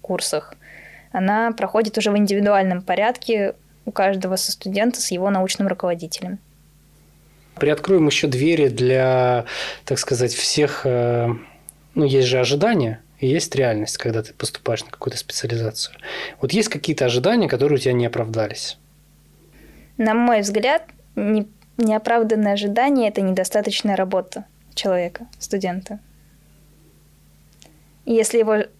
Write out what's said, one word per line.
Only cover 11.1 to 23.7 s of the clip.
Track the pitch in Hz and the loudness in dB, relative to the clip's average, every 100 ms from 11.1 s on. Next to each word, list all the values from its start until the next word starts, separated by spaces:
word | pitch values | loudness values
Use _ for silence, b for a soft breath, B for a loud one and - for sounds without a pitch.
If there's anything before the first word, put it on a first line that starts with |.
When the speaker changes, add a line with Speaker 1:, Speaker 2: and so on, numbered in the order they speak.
| 120 120 117 B B B - _ - | 2 0 -4 B B B -20 _ 0
Speaker 2:
ну, | 143 | 2
есть | 135 127 | 4 4
же | 127 | 2
ожидания | 123 147 214 202 117 113 - - | 2 2 2 2 0 -4 -14 -4
и | 131 | 0
есть | 160 - 139 | 0 0 0
реальность, | 127 107 104 - | 0 0 -4 -6
когда | 120 110 | -4 -4
ты | 110 | -6
поступаешь | - - - - 110 | -8 -10 -6 -4 -4
на | - | -6
какую-то | - 131 - | -10 -8 -8
специализацию. | - - 117 117 110 - - - B B B B | -8 -8 -4 -4 -4 -6 -10 -12 B B B B
Вот | 135 | -2
есть | 190 214 | 0 0
какие-то | 151 - 151 127 | -4 -4 0 0
ожидания, | 123 165 233 170 | 2 2 2 2
которые | 123 147 135 | 2 2 2
у | |
тебя | 127 | 2
не | 123 120 | 2 0
оправдались? | 123 110 113 104 - - - _ _ _ _ _ _ - B B B B B | -2 -4 -2 -4 -6 -12 -14 _ _ _ _ _ _ -20 B B B B B
Speaker 1:
На | 220 | 2
мой | 226 240 220 | 2 4 2
взгляд, | 202 208 254 320 - - - 214 | 2 0 2 0 -2 -20 -12 -4
не-, | 208 214 208 - - - | 0 0 -2 -10 -10 -2
неоправданное | 220 214 226 233 220 214 208 | 2 2 2 2 2 2 2
ожидание — | 202 202 220 269 269 214 | 0 0 0 2 2 2
это | 202 | 0
недостаточная | 190 185 185 214 214 | 0 0 0 -2 -2